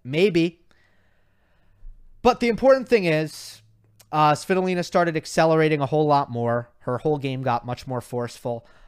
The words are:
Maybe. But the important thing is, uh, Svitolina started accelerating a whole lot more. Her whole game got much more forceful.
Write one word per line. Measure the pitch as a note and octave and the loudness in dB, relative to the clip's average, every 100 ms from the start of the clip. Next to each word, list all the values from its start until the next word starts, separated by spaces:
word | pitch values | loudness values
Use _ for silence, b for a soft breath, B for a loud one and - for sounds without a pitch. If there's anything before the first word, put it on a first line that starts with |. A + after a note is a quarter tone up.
Maybe. | A#2+ D3+ G3+ E3+ E3+ - _ _ _ _ _ _ _ _ _ _ _ _ - - - - | -6 0 2 2 0 -2 _ _ _ _ _ _ _ _ _ _ _ _ -20 -20 -20 -2
But | B3 - | 0 2
the | A#3 | 0
important | G#3+ C4 C4+ - | 2 4 4 4
thing | A3+ F3 | 2 2
is, | D#3 D#3 - - - _ _ _ _ - | 0 -2 -8 -18 -20 _ _ _ _ -6
uh, | D3+ D3+ | 2 2
Svitolina | D3 - F#3 F#3 F3+ | 2 0 0 0 -2
started | E3 F#3 E3+ D#3 | -2 0 0 -2
accelerating | - - D#3+ D#3+ D#3 D3+ | -4 0 2 4 2 0
a | C#3 | 0
whole | D#3 D3+ | 0 2
lot | C#3+ C#3 | 2 0
more. | A#2 A#2 A#2+ A#2 _ | -4 -2 -2 -4 _
Her | - B2 | -6 -4
whole | D#3 D3 | -2 -2
game | C3+ C3 | -4 -4
got | B2+ A#2 | -2 -4
much | B2 B2 - | -4 -10 -8
more | B2 | -8
forceful. | - B2 A#2+ - B2+ A#2 - b | -6 -6 -6 -8 -8 -8 -12 b